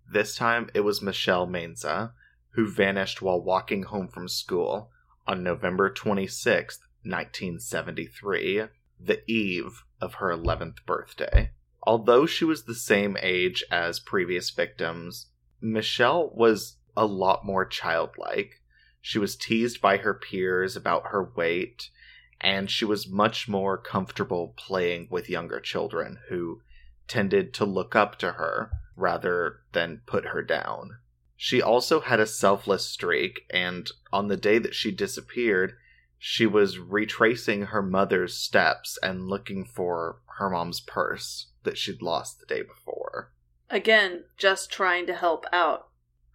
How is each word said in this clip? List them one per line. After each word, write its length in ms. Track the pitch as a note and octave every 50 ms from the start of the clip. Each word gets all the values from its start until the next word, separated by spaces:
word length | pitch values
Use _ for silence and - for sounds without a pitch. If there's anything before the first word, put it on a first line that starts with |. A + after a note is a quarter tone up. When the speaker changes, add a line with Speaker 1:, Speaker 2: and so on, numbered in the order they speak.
| _ -
Speaker 1:
This 220 | - G#2 G2+ - -
time, 340 | - B2 A#2 A#2 A#2 A2+ - -
it 60 | G#2
was 200 | G2+ G#2 G2+ -
Michelle 460 | G2 G2 F#2 - - - F#2 F2+ F2+
Mainza, 680 | F2 F2+ F2 E2+ E2+ E2+ - - D2 D#2 F#2 A2 A#2 A#2+ _ _ _ _ _ _ _ -
who 140 | A#2 A2+ G#2
vanished 540 | F2+ - G2 G2 G2 G2 F#2+ - - -
while 180 | G2 F#2+ F2+ F2
walking 440 | E2+ F#2 F#2 F#2 - - A2 G2 F#2
home 240 | F2+ G#2 G2+ F#2 F2
from 180 | - F2+ F2+ F2
school 640 | - - - - F#2+ F2 E2+ - - G#2 A2 - _ _ _ _ _ _ _
on 200 | - G2+ F#2 F2+
November 440 | F2+ E2+ E2 - F2+ F2+ F#2 G2 G2
twenty-sixth, 920 | G2 - - A2 G2+ G2 F#2+ F#2 - - - B2 G#2 E2+ - - - - _ _ _ _ -
nineteen 560 | G#2+ F2+ E2+ D#2 - - - F#2+ F2+ E2+ E2+
seventy-three, 1000 | - - - E2 D#2 E2+ D#2+ E2+ E2+ E2 - - - G2+ F#2+ - - F2+ F#2+ G#2 G#2+ A2 _ _ _ _ _ -
the 240 | F2+ F2+ G#2+ G#2+ - -
eve 540 | A2+ A2+ G#2 F#2+ F2+ F2 C2 - - - - _ _ -
of 140 | A2 A2 -
her 180 | - G2+ F#2
eleventh 520 | E2+ E2 E2+ E2 E2 E2 E2+ E2 D#2+ - -
birthday. 680 | - E2 E2 - - - - - - - - - - - - _ _ _ _ -
Although 420 | - A2+ A#2 G#2 A2+ A#2+ B2+ D3+
she 180 | E3 - - F3
was 200 | D#3+ D#3 D3 -
the 100 | - A2+
same 420 | A#2+ - - A2 G2+ G2+ G2+ G2 -
age 400 | - F#2 F#2 F2+ F2+ F#2 F2+ - - -
as 300 | F2 F2 E2+ E2+ E2+ -
previous 500 | - - - G2 F2 E2+ F2+ F2 F2+ -
victims, 800 | - - F2 - - - F2+ E2 E2 E2+ E2 F2 - - - _ _ _ _ _ _ -
Michelle 720 | - A2+ A2 A2 G#2+ - - - B2 B2 D3 F3 D#3+ C#3 -
was 440 | A2 A#2 A#2 A2 F#2+ - - - _ _ _ -
a 100 | G#2 A2
lot 380 | G#2+ G2+ F#2 F#2 F#2 F#2+ - -
more 180 | G2+ F#2+ F#2+ F#2+
childlike. 1000 | - - - - E2+ E2 E2 D#2+ - - - - G1+ - - G2+ - - _ _ _ _ _ _ _ _ _
She 200 | - - - A2+
was 160 | G2+ G2 -
teased 440 | - - - - A2+ A#2 A#2+ A2+ -
by 180 | - G2 G2 G2
her 160 | G#2 G#2+ F#2+
peers 600 | - - - - F#2+ F#2 F#2 F#2 F2+ F#2 F#2+ -
about 340 | G2+ - F2+ F2 D#2+ - -
her 140 | - G2+ F#2+ - -
weight, 540 | - E2+ E2 E2+ F2+ F2+ - - - - - _ _ - - - - - _ _ -
and 280 | - F#2+ G2 G2 G2 G2
she 160 | - - A#2
was 220 | G2+ G#2 G2+ - F#2+
much 400 | F#2+ G2 G#2 A2+ A#2 - - -
more 300 | G#2 G2 F#2+ G2 F#2+ F#2
comfortable 760 | - - - G2 F#2+ - - - G2+ - F#2 F2 E2+ D#2+ -
playing 500 | - - - F#2+ F#2 F2+ F2 F2 E2+ E2+ -
with 200 | F2+ F2+ F2 -
younger 300 | F2 E2+ E2+ E2+ - -
children 580 | - - - F#2 E2 E2 - E2 D2+ - - - - -
who 320 | F#2+ F2+ E2+ E2 E2 - _ - - - - - - _ -
tended 480 | - - A#2+ G2+ F#2+ G2 G2 F2+ E2 -
to 100 | - A2
look 300 | G2+ F#2 F#2+ - - -
up 240 | A2+ G#2 - - -
to 140 | - F2+
her 380 | E2+ E2 D#2+ D#2+ - - A2+ - - - - - -
rather 640 | F2 F#2 F2+ E2+ E2 - F#2 F2+ F2 E2+ D#2 - - _ _
than 300 | - F2+ E2+ E2 D#2+ - -
put 200 | - - G2 -
her 160 | - - E2
down. 560 | D#2 - D#2+ - - - G#1+ - - - - - _ _ _ _ _ _ _
She 260 | - - - C3 B2
also 380 | - - A2+ B2+ B2 - E3 D#3
had 180 | D3 C3 B2 A2
a 80 | G#2+
selfless 600 | G#2+ - - - G2 G2+ G2 - G2+ G2 F2+ -
streak, 560 | - - - - F2 E2+ B1+ D2+ F#2+ - - - -
and 380 | - F#2 F2+ F2+ F2+ F2+ E2+ - - _ _ _
on 140 | - G2 G#2
the 100 | G2+ G2
day 220 | F2+ - G#2 G#2+ A#2
that 160 | A2+ - -
she 160 | - - A2
disappeared, 840 | F#2+ F#2 G2+ F#2 - - - - - A#2+ A#2+ A2+ G2 F#2 F#2 - - _ _ _ _ _ _ _ _ _
she 280 | - - - - A#2
was 320 | G#2+ G2 G#2 G2+ F#2+ F2+ F#2
retracing 840 | F2 F2 F#2+ G#2 G#2+ G#2 - - A#2 A2 B2 A#2+ - - G#2+ G2+ G2+
her 160 | F#2+ G#2+ G#2+
mother's 540 | G2 F#2 F#2 F#2+ G2 F#2 G#2 F2 F2+ F2 -
steps 640 | - - - - G#2 F2 D#2 - - - - - - -
and 240 | F#2 F#2+ F#2 F#2 F#2
looking 360 | G2 G2+ - - G2+ F#2+ F#2
for 560 | - - - F#2 F2 F2 E2 E2 E2 - - _ - - -
her 120 | G2+ F#2+
mom's 300 | F#2 F2 E2+ F2 E2 -
purse 720 | - - - - E2+ - - F#2 - - - - - _ _ _
that 160 | - F#2+ - -
she'd 240 | - G#2 F2+ -
lost 380 | F2+ F2 E2 D#2 - - - _
the 60 | -
day 160 | - - A1+
before. 680 | - - - - - - - - - - - - - - _ _ _ _ _ _ _ -
Speaker 2:
Again, 540 | - G3+ G3+ A3 A3 G#3+ G3+ F#3 F3+ F3 - _ _
just 360 | - - G3 F#3+ F#3+ - -
trying 340 | - - G3 F#3 F3+ F3 F3
to 80 | F3 F3
help 300 | - - E3+ D#3+ D3+ - -
out. 360 | - F3+ E3+ D#3 - - - _ _ _ _ _ _ _ _ _